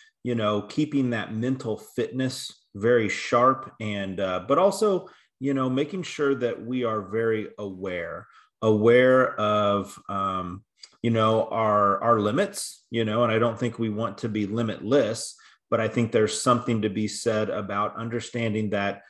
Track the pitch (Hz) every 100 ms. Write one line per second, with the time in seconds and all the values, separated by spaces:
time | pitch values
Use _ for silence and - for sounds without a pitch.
0 | _ _ 123 117 107 107 104 - 151 143
1 | 123 113 - 110 123 131 117 107 - -
2 | 113 127 131 131 - - _ 101 110 120
3 | 104 - - 120 127 131 - - 107 101
4 | 98 92 95 90 101 143 196 190 214 185
5 | - - _ - 135 135 131 127 147 190
6 | 170 - 143 135 120 - 120 127 117 107
7 | 95 110 113 110 104 - 101 92 95 90
8 | 82 82 - - _ _ 113 110 113 123
9 | 127 131 127 - 107 107 104 101 92 -
10 | - 98 98 92 90 92 - _ - _
11 | 117 113 110 113 - 110 110 104 101 98
12 | 117 113 104 131 196 - - - _ 117
13 | 110 110 120 110 117 110 120 - 113 104
14 | 113 101 113 107 101 110 113 95 98 139
15 | 107 113 - - - _ _ 117 110 123
16 | 117 117 107 - 131 120 127 113 104 98
17 | 107 - 117 107 107 104 98 101 104 -
18 | 117 117 - 120 113 110 107 101 101 98
19 | -